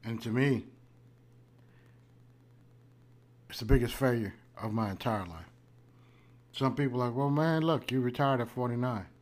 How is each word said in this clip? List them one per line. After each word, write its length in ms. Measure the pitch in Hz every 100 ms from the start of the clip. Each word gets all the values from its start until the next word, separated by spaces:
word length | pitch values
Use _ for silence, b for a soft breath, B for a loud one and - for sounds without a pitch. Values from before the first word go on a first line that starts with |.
And 180 | 117 113
to 80 | 117
me, 360 | 117 139 120 - - - - - - - - - - b b b b b b - - - - - - - - - - - - -
it's 100 | -
the 60 | 110
biggest 280 | 135 117
failure 400 | - 135 120 104 - - -
of 120 | 113
my 180 | 107 110
entire 340 | 95 123 107 92
life. 240 | 82 85 - - - - b b b b b -
Some 240 | - 135 135
people 260 | 139 120
are 60 | 123
like, 80 | 120
"Well, 140 | 139
man, 320 | 143 160 160
look, 280 | 156 151 -
you 120 | 131
retired 400 | 123 120 143 131
at 80 | 117
forty-nine." 560 | - 123 120 127 113 92 -